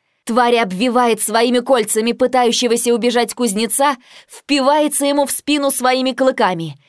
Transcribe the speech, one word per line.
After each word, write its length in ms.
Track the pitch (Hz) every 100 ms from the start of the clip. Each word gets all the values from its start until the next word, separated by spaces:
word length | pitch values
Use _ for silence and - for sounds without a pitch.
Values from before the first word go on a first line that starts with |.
| _ _
Тварь 320 | - 233 240 233
обвивает 680 | 214 185 247 247 240 226
своими 380 | - 220 240 247
кольцами 520 | 247 247 - 220 233
пытающегося 800 | 233 247 254 240 - 240 233 240
убежать 400 | 233 240 233 233
кузнеца, 640 | - 240 196 233 - 285 247 _ - -
впивается 800 | - - 285 262 302 302 294 285
ему 180 | 285
в 60 | 277
спину 400 | - - 294 277
своими 420 | 277 254 262 262
клыками. 680 | 247 262 254 196 175 160 135